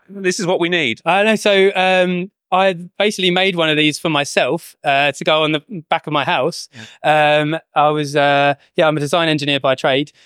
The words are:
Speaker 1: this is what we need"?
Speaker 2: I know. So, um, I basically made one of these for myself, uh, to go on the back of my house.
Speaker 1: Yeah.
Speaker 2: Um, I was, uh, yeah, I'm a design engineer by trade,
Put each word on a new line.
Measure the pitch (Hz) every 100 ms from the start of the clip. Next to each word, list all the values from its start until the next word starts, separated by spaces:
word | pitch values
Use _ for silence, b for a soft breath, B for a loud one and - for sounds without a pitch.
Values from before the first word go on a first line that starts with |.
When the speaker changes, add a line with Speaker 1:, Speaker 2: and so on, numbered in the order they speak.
| -
Speaker 1:
this | 196 185 185
is | 175
what | 180
we | 170
need"? | 175 135 113
Speaker 2:
I | 165 185
know. | 214
So, | 208 214 196 190
um, | 196 185 185 180 180 185 _ -
I | 185 196 175 175 -
basically | 208 202 185
made | 180 190 175
one | 160
of | 151
these | 151 143
for | 170
myself, | 147 143 - 135 165 - -
uh, | 151 139 143
to | -
go | 175 156
on | 156
the | 156 - 190 -
back | 165 -
of |
my | 185
house. | 165 170 151 - - 117 113 B
Speaker 1:
Yeah. | 156 151 151 151
Speaker 2:
Um, | 151 160 _
I | 156 147
was, | 151 143 147
uh, | 143 143 143 139 b
yeah, | - 160
I'm | 151
a |
design | 143 175 165
engineer | 151 143 143
by | 135
trade, | 131 151 135 147 _